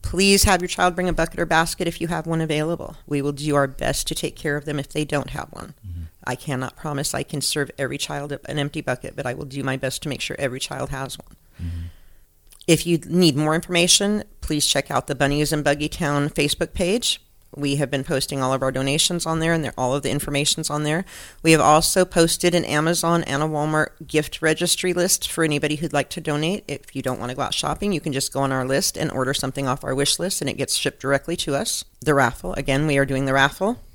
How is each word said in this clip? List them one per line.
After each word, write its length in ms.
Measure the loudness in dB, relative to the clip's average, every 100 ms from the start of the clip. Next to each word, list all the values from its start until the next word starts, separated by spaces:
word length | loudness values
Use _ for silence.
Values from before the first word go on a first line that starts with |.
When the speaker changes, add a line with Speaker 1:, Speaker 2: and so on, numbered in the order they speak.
Speaker 1:
Please 420 | -2 4 6 6
have 160 | 6 4
your 80 | 2
child 260 | 2 2
bring 140 | 2 0
a 40 |
bucket 260 | 0 -2 -2
or 80 | 2
basket 400 | 2 2 -2 -4
if 140 | -2
you 80 | -4
have 180 | -4 -2
one 140 | -2
available. 560 | 0 0 0 -2 -8 -14 -4
We 160 | -2
will 100 | 0
do 220 | -2 2
our 120 | 2 2
best 380 | 0 -2 -2 -4
to 60 |
take 200 | -4 -6
care 220 | -4 -2 -2
of 80 |
them 140 | -2 -6
if 100 | -4
they 160 | -4
don't 260 | -2 -2 -4
have 180 | -8 -10
one. 220 | -12 -16 -14 -12
Speaker 2:
Mm-hmm. 160 | -10 -12 _
Speaker 1:
I 100 | -8 -6
cannot 400 | -4 -4 -4 -6
promise 380 | -6 -4 -2
I 80 | -4
can 180 | -4 -4
serve 300 | -2 -2 -4 -4
every 200 | -4 -4
child 340 | -6 -6 -6 -8 -6
an 120 | -4
empty 220 | -2 -4
bucket, 340 | -4 -4 -6
but 120 | -6 -6
I 80 |
will 100 | -6
do 180 | -8 -6
my 140 | -4 -2
best 260 | -4 -4
to 60 | -6
make 120 | -6
sure 160 | -6 -4
every 220 | -4 -4
child 300 | -8 -6 -6
has 280 | -6 -8 -10
one. 180 | -16 -20 _ -10
Speaker 2:
Mm-hmm. 240 | -8 -6 -10 -14 -20 -20 -20 _ _ -10 2
Speaker 1:
If 200 | 2 4
you 120 | 0 2
need 300 | 4 6 6
more 180 | 2
information, 720 | 0 0 2 4 4 4 0 -4 -12
please 260 | -2 -2 2
check 240 | 0 0
out 160 | -2 -2
the 80 |
Bunnies 380 | 0 2 2 2
in 100 | 2
Buggy 260 | 2 2 -2
Town 400 | -2 0 0 0
Facebook 420 | 0 0 0 -4
page. 480 | 0 0 0 0 -4 _ _ -18 -4
We 200 | -2 0
have 140 | 0
been 140 | -2
posting 360 | 0 -2 -2 -2
all 120 | 0
of 100 | 0
our 80 | 0
donations 560 | 0 0 2 2 0 -2
on 140 | 0
there, 120 | 2
and 120 | 2
they're, 100 | 0 0
all 160 | 0 0
of 80 |
the 60 | 0
information's 600 | -2 0 0 0 0 -2
on 140 | -2
there. 200 | 0 -2 -4 -12 -18 0
We 80 | 6
have 100 | 8
also 440 | 8 6 6 2
posted 500 | 4 4 4 4 2
an 100 | 2
Amazon 600 | 0 0 2 0 2 2
and 180 | 0 -2
a 40 | 0
Walmart 420 | -2 0 0 0 -4 -2
gift 340 | 0 0 0
registry 520 | 0 2 0 0 0
list 360 | 0 2 0 -2
for 140 | 0
anybody 320 | 0 2 0 -2
who'd 160 | 0
like 180 | -2 -2
to 100 | -6
donate. 420 | -4 -2 0 -2 -6
If 260 | -10 -8
you 80 | -6
don't 160 | -4 -4
wanna 160 | -6
go 80 | -4
out 120 | -4
shopping, 360 | -2 -2 -2 -2
you 80 | -2
can 120 | -2
just 200 | -2 -2
go 60 | -2
on 120 | 0
our 120 | 0
list 320 | 0 0 0 -2
and 140 | -4
order 240 | 0 -2
something 320 | -2 -4 -4 -2
off 160 | -2
our 140 | -2 0
wish 240 | 0 0
list, 200 | -2 -2
and 80 | -4
it 100 | -4
gets 180 | -2 -2
shipped 240 | -2 -4
directly 360 | 0 0 0 -4
to 180 | -2 -2
us. 280 | -2 -6 -8 _
The 140 | 2
raffle, 380 | 4 4 2 -8
again, 320 | -6 0 0 2
we 120 | 2
are 80 | 2
doing 180 | 0
the 80 | 2
raffle. 480 | 4 4 2 -2 -2 -10